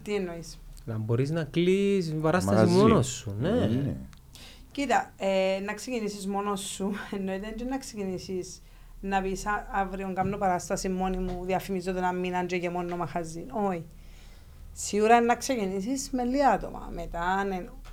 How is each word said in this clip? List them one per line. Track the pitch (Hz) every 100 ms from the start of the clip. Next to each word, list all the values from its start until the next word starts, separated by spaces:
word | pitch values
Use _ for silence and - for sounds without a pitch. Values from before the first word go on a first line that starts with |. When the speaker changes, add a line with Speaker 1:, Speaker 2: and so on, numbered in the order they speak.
Speaker 1:
τι | - 202
εννοείς; | 175 170 165 - - - -
Speaker 2:
Να | 110
μπορείς | 110 117 139
να | 165
κλείσεις | 139 170 180 196 202 196 165
την | 156
παράσταση | 160 180 95 104
Speaker 3:
Μαγαζί. | 110 117
Speaker 2:
μόνος | 220 208 123
σου, | - 104 104
ναι. | 156
Speaker 3:
Ναι. | 240 117 123 139 67 65 - - - - - -
Speaker 1:
Κοίτα, | - 277 202 - -
ε, | 196 190 190 190 202
να |
ξεκινήσεις | 208 262 247 202 202 190
μόνος | 202 202 196
σου, | - - 196 196
<laughs> | - 202
εννοείται, | 190 190 214 220
δεν | 247
να | 269
ξεκινήσεις | - 214 190 180 - 185 170 - - - - -
να | 196 196
πεις, | 190 185 214
«Α, | 208 -
αύριο | 202 190 190 190 185
κάνω | 190 202
παράσταση | 196 175 - 190 190
μόνη | 185 190 185
μου, | 185 180 180
διαφημίζω | 180 - 185 180
τον | 185
ένα | 180
μήνα | 180 180 180 180
και | 180
γεμώνω | 175 175 175 175
μαχαζί». | 170 175 160 165 180 220 202
Όχι. | 170 160 - - - - - - - -
Σίγουρα | - - 202 220 233
να | 233 233
ξεκινήσεις | - 247 190 196 202 269 -
με | 254
λίγα | 247 269 254
άτομα. | 190 - - 139
Μετά, | 170 165 170
αν | 175 196 196
είναι | 185 - - -